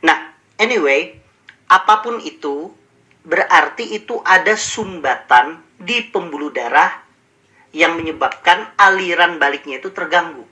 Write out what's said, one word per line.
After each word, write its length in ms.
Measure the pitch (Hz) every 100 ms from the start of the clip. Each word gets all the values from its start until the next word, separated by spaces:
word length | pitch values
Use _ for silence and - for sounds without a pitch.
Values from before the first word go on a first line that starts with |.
Nah, 320 | - - - _ _ _
anyway, 560 | 226 233 147 139 175 - _ _ _ _ _
apapun 480 | - - 214 226 226
itu, 480 | 160 151 151 143 180 _ _ _ _ _
berarti 720 | - 175 - 170 147 - 233 214
itu 240 | - 240
ada 320 | - 220 170 214
sumbatan 1040 | - - 208 180 139 120 - 127 143 165 _ _
di 240 | 180 233 226
pembuluh 400 | 202 170 143 147
darah 480 | 131 117 139 - - - _ _ _ _ _ _
yang 240 | 156 165 165
menyebabkan 760 | 160 160 170 - - 180 214 -
aliran 640 | 196 190 185 170 175 165
baliknya 400 | 143 143 147 131
itu 80 | 190
terganggu. 500 | 190 165 175 156 - 107